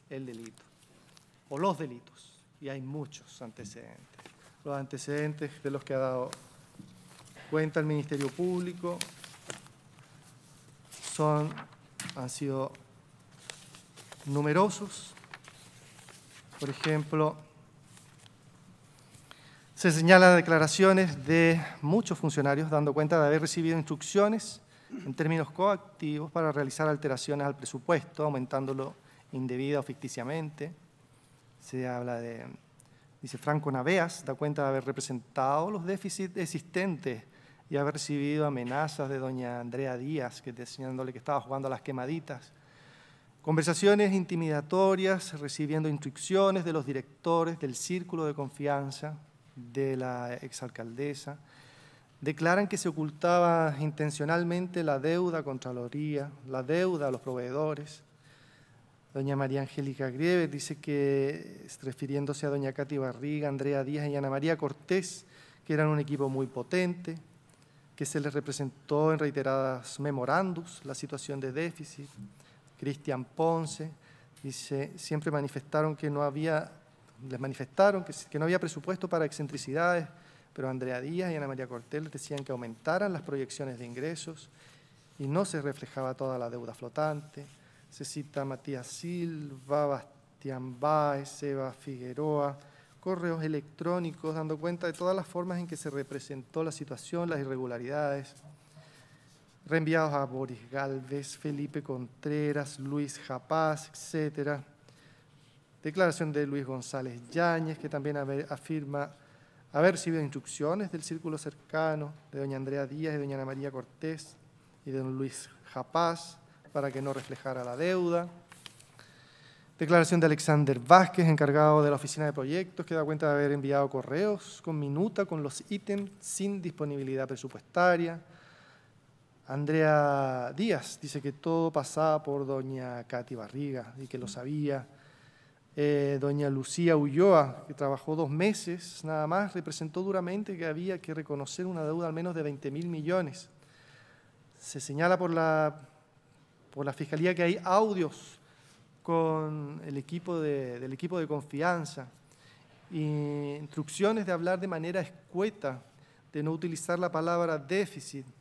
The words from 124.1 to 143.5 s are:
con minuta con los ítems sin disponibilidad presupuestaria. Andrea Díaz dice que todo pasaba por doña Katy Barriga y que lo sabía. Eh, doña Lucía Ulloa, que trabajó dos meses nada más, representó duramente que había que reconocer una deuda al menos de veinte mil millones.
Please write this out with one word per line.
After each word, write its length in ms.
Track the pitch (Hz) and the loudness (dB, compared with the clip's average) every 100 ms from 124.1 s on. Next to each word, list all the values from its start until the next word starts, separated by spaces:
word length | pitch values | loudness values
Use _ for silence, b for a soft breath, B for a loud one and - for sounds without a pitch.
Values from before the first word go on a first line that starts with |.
| 147 208 202 - - | 0 0 -2 -6 -10
con 160 | 170 156 | -6 -2
minuta 480 | 143 147 208 - 190 | -2 0 0 0 -2
con 160 | 160 | -2
los 200 | 143 - - | -4 -8 -6
ítems 420 | 202 202 202 196 - | -6 -4 -4 -4 -10
sin 440 | - - 196 196 | -10 -4 -2 -2
disponibilidad 640 | 170 156 147 143 135 131 131 | -6 -4 -4 -4 -4 -2 -4
presupuestaria. 920 | 131 135 - - 175 180 170 170 165 - B B B B B B B _ _ _ _ - | -6 -8 -12 -4 4 6 6 2 -4 -14 B B B B B B B _ _ _ _ -8
Andrea 1080 | 139 147 156 156 151 147 139 135 127 123 | -4 0 4 6 6 6 4 0 -2 -4
Díaz 440 | 139 220 151 - - | -2 0 0 -2 -12
dice 220 | 143 147 | -8 -6
que 100 | 143 | -6
todo 380 | 139 165 165 165 | -4 0 2 2
pasaba 520 | 156 135 156 156 151 | 0 -2 2 4 2
por 240 | 151 143 135 | 0 -4 -2
doña 580 | 135 131 131 127 120 | -2 -4 -6 -6 -8
Katy 300 | 120 123 120 | -6 -8 -6
Barriga 600 | 120 104 135 143 131 117 127 | -10 -8 -6 -6 -6 -8 -14
y 80 | 131 | -10
que 120 | 123 | -8
lo 100 | 127 | -8
sabía. 580 | 127 131 151 143 135 123 B B B B B B B _ | -8 -6 -2 0 -2 -6 B B B B B B B _
Eh, 440 | - 147 147 139 139 | 0 4 4 2 2
doña 300 | 143 147 143 | 2 2 2
Lucía 460 | 135 127 - 170 156 | 0 -2 2 6 6
Ulloa, 680 | 143 147 196 165 139 123 - | 6 6 10 10 8 -2 -12
que 60 | |
trabajó 440 | 135 139 135 - 156 | -4 -2 -2 -2 -2
dos 120 | 143 | 0
meses 760 | 151 202 208 175 175 170 - | 2 2 2 -4 -8 -10 -12
nada 240 | 156 156 151 | -4 -2 0
más, 260 | 185 202 | 0 0
representó 480 | 180 156 147 160 180 | -4 -8 -8 -6 -4
duramente 560 | 196 190 175 202 208 175 | -2 -2 -2 -4 -6 -6
que 80 | 165 | -4
había 340 | 156 185 180 | -4 -4 -6
que 140 | - | -6
reconocer 520 | 156 147 143 135 - 185 | -8 -6 -6 -6 -6 -4
una 180 | 170 | -2
deuda 240 | 151 165 170 | -2 -2 -2
al 40 | |
menos 220 | 160 180 | -2 -4
de 80 | 165 | -2
veinte 280 | 147 139 139 | -4 -4 -6
mil 180 | 143 175 | -4 -4
millones. 600 | 160 151 185 151 - - | -4 0 0 0 -6 -18